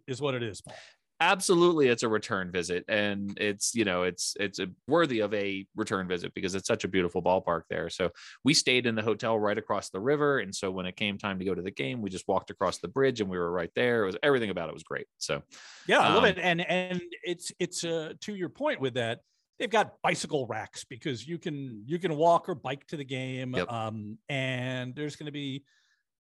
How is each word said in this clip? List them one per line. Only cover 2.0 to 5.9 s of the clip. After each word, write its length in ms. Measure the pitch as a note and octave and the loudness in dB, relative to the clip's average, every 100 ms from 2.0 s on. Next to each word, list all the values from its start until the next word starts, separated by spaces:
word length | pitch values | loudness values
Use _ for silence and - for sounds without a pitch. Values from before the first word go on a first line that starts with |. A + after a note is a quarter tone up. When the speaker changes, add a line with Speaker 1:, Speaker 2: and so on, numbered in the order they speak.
Speaker 2:
a 80 | A#2+ | 2
return 420 | G#2+ - G2 F2+ | 0 0 -2 0
visit, 320 | F2+ E2+ F2+ - | -2 0 -2 0
and 500 | G#2 G#2 G2+ G2+ G2+ | 0 2 0 -4 -2
it's, 360 | G#2 G2+ - A#2 | -2 0 -2 2
you 100 | G2+ | 2
know, 160 | F2+ | 4
it's, 340 | F2+ E2+ - - | 0 0 -6 -2
it's 180 | G2+ - | -4 -2
a, 80 | F#2+ - - | -6 -6 0
worthy 320 | E3 D#3+ A2+ | 2 4 2
of 120 | G#2 G#2 | 0 0
a 320 | G2+ G2 G2 - | -2 -4 -6 -4
return 320 | G#2 | -2